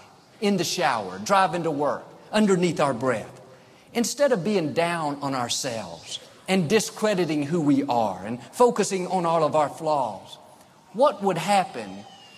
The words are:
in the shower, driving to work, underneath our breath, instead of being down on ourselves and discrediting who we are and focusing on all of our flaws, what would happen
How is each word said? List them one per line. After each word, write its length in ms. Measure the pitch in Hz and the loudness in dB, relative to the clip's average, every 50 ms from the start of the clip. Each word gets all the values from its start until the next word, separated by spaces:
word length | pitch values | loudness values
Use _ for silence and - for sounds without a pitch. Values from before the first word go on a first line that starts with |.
| - - - - - _ - - | -20 -20 -20 -20 -20 _ -8 -2
in 160 | 220 202 202 | 0 0 0
the 80 | 175 165 | 0 0
shower, 540 | - - 180 165 143 123 113 101 92 92 98 | -2 -2 0 0 0 0 -2 -4 -6 -8 -8
driving 440 | 107 - 196 190 190 170 165 175 160 | 0 2 4 4 4 2 0 -2 -2
to 60 | 165 | -2
work, 340 | 147 139 147 135 110 190 - - - - - - | -2 0 0 -2 -2 -4 -6 -14 -20 -20 -10 -2
underneath 480 | - 214 220 196 190 175 180 175 151 170 | 2 2 4 4 4 4 2 0 0 0
our 140 | 151 139 127 | 0 0 0
breath, 480 | 110 131 131 117 104 98 - - - - - - - - - - - - - | 0 0 0 0 -2 -4 -10 -16 -20 -20 -20 -20 -20 -20 -20 -20 -20 -20 -6
instead 400 | - 233 233 - - - 285 277 | -2 -2 -2 -2 0 0 2 2
of 100 | - 180 | 2 0
being 300 | 156 214 208 190 156 139 | 0 0 0 0 0 0
down 460 | 117 165 170 170 175 165 156 143 143 143 | 0 0 0 0 0 -2 -2 -4 -4 -4
on 140 | 143 139 135 | -4 -4 -2
ourselves 840 | 127 120 117 - - - 131 113 110 98 82 85 82 - - - - - - - - - - | -2 -2 -2 -4 -4 -4 -6 -6 -6 -8 -10 -14 -16 -14 -14 -14 -14 -14 -18 -20 -12 -4 0
and 180 | 190 190 165 | 0 2 2
discrediting 760 | 139 214 208 - - - - 214 214 208 180 175 156 156 147 | 2 2 2 0 -2 -4 -2 -2 0 0 0 0 0 0 -2
who 180 | 143 139 170 175 | -2 -2 -2 0
we 240 | 151 147 139 135 139 | 2 4 4 2 2
are 380 | 123 120 117 113 101 92 90 95 | 2 2 2 0 0 -2 -6 -8
and 140 | 110 123 123 - - | -10 -10 -10 -12 -6
focusing 540 | - - 247 240 - 214 190 - 202 185 175 175 | 2 4 4 4 4 2 -2 -2 -2 -4 -2 -2
on 180 | 190 185 170 | -2 0 0
all 180 | 165 165 165 156 | 2 2 2 2
of 100 | 143 139 | 2 2
our 140 | 156 147 131 | 2 0 0
flaws, 680 | - - 160 156 151 139 127 110 98 92 - - - - - - - - - _ _ _ _ - - | -2 -4 -2 -2 0 0 0 -2 -6 -10 -14 -18 -20 -20 -20 -20 -20 -20 -20 _ _ _ _ -8 0
what 280 | 208 277 294 208 - | 2 2 2 2 0
would 140 | 196 190 175 | 0 0 0
happen 720 | 160 160 196 202 190 175 - - 120 107 98 95 101 107 - - - - - - | 0 0 2 2 2 2 0 -6 -12 -12 -12 -14 -16 -16 -18 -20 -20 -20 -20 -14